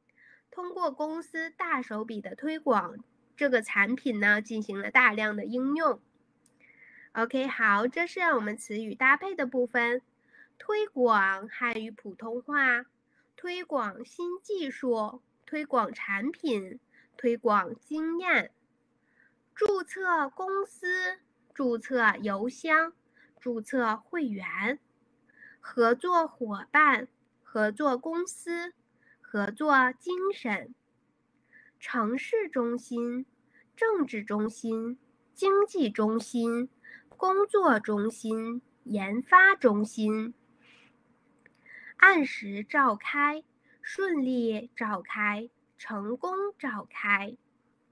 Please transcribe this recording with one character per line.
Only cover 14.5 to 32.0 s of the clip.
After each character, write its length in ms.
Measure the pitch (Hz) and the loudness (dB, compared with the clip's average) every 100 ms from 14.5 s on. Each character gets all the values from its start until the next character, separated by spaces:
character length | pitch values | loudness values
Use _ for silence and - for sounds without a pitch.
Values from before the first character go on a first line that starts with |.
| 403 285 | -6 -6
术， 520 | - 254 226 214 254 _ _ - | -6 -2 -2 -4 -8 _ _ -10
推 180 | 311 | -8
广 280 | 294 247 202 | -2 0 0
产 380 | 220 - 196 240 | -4 -8 -6 -6
品， 500 | 339 320 214 185 247 _ _ _ - | -6 -4 -4 -4 -14 _ _ _ -4
推 200 | 247 233 | -2 0
广 380 | 226 208 180 226 | 2 2 0 -6
经 380 | - 302 320 339 | -8 -6 -4 -2
验。 320 | 370 285 175 _ _ _ _ _ _ _ _ _ _ | 0 0 0 _ _ _ _ _ _ _ _ _ _
注 280 | - 427 392 | 0 0 0
册 460 | 339 - 370 339 277 | -4 -6 0 0 0
公 380 | - 381 392 392 | -4 -4 -2 -4
司， 520 | - 359 370 370 381 _ _ _ | -6 -4 -2 -4 -6 _ _ _
注 240 | - 262 233 | -4 0 0
册 380 | - 254 226 190 | -2 2 2 2
邮 280 | 208 196 233 | -2 -4 -4
箱， 440 | 262 320 311 330 - _ _ _ _ | -4 2 2 2 -4 _ _ _ _
注 200 | 254 233 | -8 -6
册 360 | 220 269 233 220 | -4 0 0 -2
会 300 | - 349 277 | -4 -4 -4
员。 540 | 202 180 180 202 285 _ _ _ _ _ _ - - | -4 -8 -4 -4 -4 _ _ _ _ _ _ -20 -20
合 340 | - - 233 | -6 2 4
作 320 | 247 359 349 320 | 4 2 2 2
伙 400 | - 226 196 - | -2 -6 -6 0
伴， 380 | 294 302 240 254 _ _ _ | 4 6 4 -2 _ _ _
合 280 | - 226 214 | -8 -2 0
作 240 | 208 294 247 | 0 0 0
公 300 | 320 330 359 | -2 -6 -6
司， 480 | - - 339 349 - _ _ _ _ | -8 -8 -8 -8 -14 _ _ _ _
合 300 | - 208 202 | -8 -4 -4
作 420 | 208 302 269 254 | -2 4 4 4
精 400 | 254 - 359 381 | 0 -6 -2 -2
神。 420 | 403 240 196 131 254 _ _ _ _ _ _ _ - _ _ | -2 -4 -4 -6 -18 _ _ _ _ _ _ _ -20 _ _
城 400 | - 254 | -6 -2